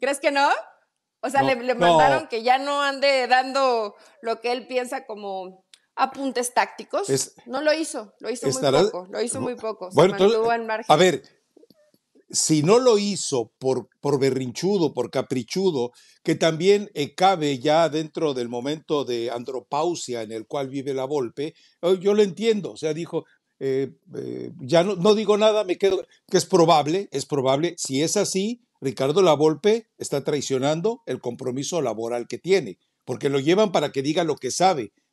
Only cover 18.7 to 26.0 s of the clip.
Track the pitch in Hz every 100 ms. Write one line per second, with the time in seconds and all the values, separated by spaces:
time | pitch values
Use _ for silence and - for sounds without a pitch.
18.7 | 156 - 151 120 120 117 120 123 127 -
19.7 | 143 170 160 - 117 110 113 110 147 135
20.7 | 139 135 135 131 147 120 123 151 - _
21.7 | _ 175 190 196 208 208 156 226 214 147
22.7 | 104 156 156 170 160 - _ _ - 135
23.7 | 135 135 - _ 123 123 127 123 - 131
24.7 | 165 185 185 196 208 196 208 214 214 190
25.7 | 175 196 185